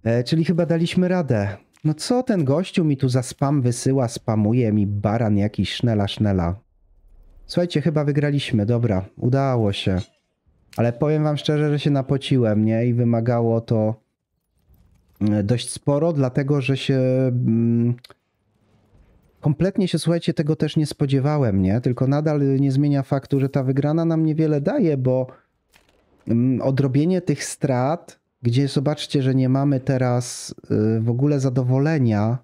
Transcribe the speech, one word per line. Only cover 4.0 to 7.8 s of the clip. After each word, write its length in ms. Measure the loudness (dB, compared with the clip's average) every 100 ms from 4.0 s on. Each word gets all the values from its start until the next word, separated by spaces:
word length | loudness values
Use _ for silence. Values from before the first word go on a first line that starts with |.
| -2
spamuje 640 | -4 -2 0 2 2 2
mi 140 | 2 0
baran 500 | 0 0 0 2 2
jakiś, 360 | 0 -2 -4
sznela, 360 | -2 0 0 -2
sznela. 480 | 0 0 0 0 -4 _ _ _ _ _ -20 -20 -20 -6
Słuchajcie, 340 | -2 0 0